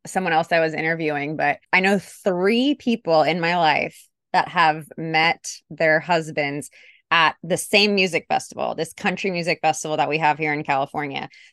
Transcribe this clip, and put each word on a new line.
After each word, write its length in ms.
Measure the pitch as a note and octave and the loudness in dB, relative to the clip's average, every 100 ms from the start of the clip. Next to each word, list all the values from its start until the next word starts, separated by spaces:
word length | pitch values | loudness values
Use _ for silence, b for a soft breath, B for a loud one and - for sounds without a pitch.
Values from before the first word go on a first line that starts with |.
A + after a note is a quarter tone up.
| - | -8
someone 260 | F#3+ F#3 | -4 0
else 200 | D#3+ E3+ | 0 2
I 80 | E3+ | 2
was 140 | D#3+ | 0
interviewing, 640 | D3+ D#3+ E3 D#3 C#3+ C#3+ D3+ | 0 -4 -2 -2 -4 -4 -2
but 220 | C#3+ - _ | -2 -2 _
I 80 | F#3 | 0
know 180 | F#3+ G3 | 2 0
three 760 | - - G#3 F3+ G3 A#3 C4+ D4 | -2 -6 -4 0 0 2 0 -2
people 460 | - A#3 - D#3+ | -2 -2 2 2
in 180 | D3 F3 | 4 2
my 160 | E3 F3 | 0 2
life 520 | D#3+ D3 D#3+ - - _ _ | 2 2 -2 -8 -20 _ _
that 160 | F#3 D3+ | -2 0
have 380 | E3+ E3 D#3 D3 - | 2 2 2 -6 -10
met 540 | D#3+ D#3+ E3 - - - _ | -2 0 2 0 -8 -16 _
their 300 | D3+ D#3+ D#3 | -2 2 2
husbands 720 | D#3 E3+ D#3 D#3 C#3+ C#3+ - b b b _ | 2 -2 -2 -4 -4 -6 -10 b b b _
at 260 | E3+ D#3 - | 4 4 0
the 140 | E3 E3+ | -4 -4
same 380 | - G#3 G#3 | 0 2 4
music 320 | G3+ F#3 D#3+ - | 2 0 -2 -2
festival, 460 | - - - - | -4 -4 -6 -6
this 180 | - E3 | -6 -8
country 380 | - G3+ F3+ G3+ | -4 -4 -2 -4
music 280 | F3 E3+ D#3+ | -4 -2 0
festival 340 | D#3+ D3+ D#3+ D#3 | 0 -2 -2 -2
that 140 | C#3+ | 0
we 80 | D3+ | 2
have 180 | D#3 D3 | 2 0
here 140 | D#3 | -2
in 100 | D3 | -4
California. 680 | D3+ C#3 C#3+ - C#3+ C#3 - b b | -2 -2 -2 -4 -6 -8 -10 b b